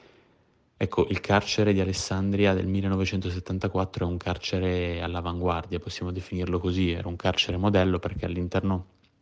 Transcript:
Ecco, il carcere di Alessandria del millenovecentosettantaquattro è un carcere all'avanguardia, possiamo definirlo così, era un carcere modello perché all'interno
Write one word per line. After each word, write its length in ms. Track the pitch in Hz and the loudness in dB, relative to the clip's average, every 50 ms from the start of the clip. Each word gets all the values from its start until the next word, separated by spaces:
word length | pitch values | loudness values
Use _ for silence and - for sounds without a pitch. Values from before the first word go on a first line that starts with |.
| - - _ _ _ _ _ _ _ _ _ _ _ _ _ _ | -20 -20 _ _ _ _ _ _ _ _ _ _ _ _ _ _
Ecco, 300 | 110 98 - - - - | -4 -2 2 2 2 2
il 140 | 98 92 | 2 -2
carcere 500 | - - 101 101 - - - - 104 104 | 2 2 2 2 4 2 2 2 4 4
di 80 | 101 98 | 4 4
Alessandria 760 | 92 95 92 - - - 95 95 95 98 98 98 101 98 95 | 2 0 -2 -4 -4 -4 -2 0 0 0 2 4 4 4 4
del 140 | 92 90 92 | 4 2 0
millenovecentosettantaquattro 1400 | 95 98 98 98 95 95 95 92 - 95 90 90 87 92 90 - 95 92 - 98 - 92 95 92 - - 92 | 0 0 0 0 2 2 0 0 0 -2 -2 -2 -4 -4 -4 -4 -4 -2 -2 -2 0 0 -2 -2 -2 -2 -2
è 40 | 87 | -2
un 80 | 90 87 | -2 -2
carcere 840 | - 95 90 - - - - 92 92 92 90 90 87 87 85 85 | -2 -4 -4 -4 -4 -4 -2 0 0 0 0 0 0 -2 -2 -4
all'avanguardia, 800 | 85 85 87 87 85 87 85 87 87 90 85 85 82 90 90 85 | -4 -4 -4 -4 -4 -2 -2 0 0 0 0 0 -2 -4 -6 -6
possiamo 320 | - 98 - - 98 90 | -6 -8 -8 -6 -6 -4
definirlo 480 | 87 92 90 - - 90 90 87 87 87 | -4 -6 -8 -6 -4 -4 -2 0 -2 0
così, 320 | 90 90 87 95 92 87 | 0 0 2 2 2 2
era 160 | 85 87 92 90 | 0 -2 -4 -6
un 80 | 87 | -8
carcere 400 | 87 - 92 92 - - - 90 | -2 0 0 0 2 0 0 0
modello 420 | 90 95 104 101 95 92 95 90 87 | 0 2 4 4 4 4 4 2 0
perché 280 | - 95 95 - - | -2 -4 -4 -4 -4
all'interno 640 | 87 85 90 90 87 - 95 92 98 95 90 92 - _ _ _ _ _ _ | -4 -2 -2 -4 -2 -2 0 0 0 0 0 -2 -8 _ _ _ _ _ _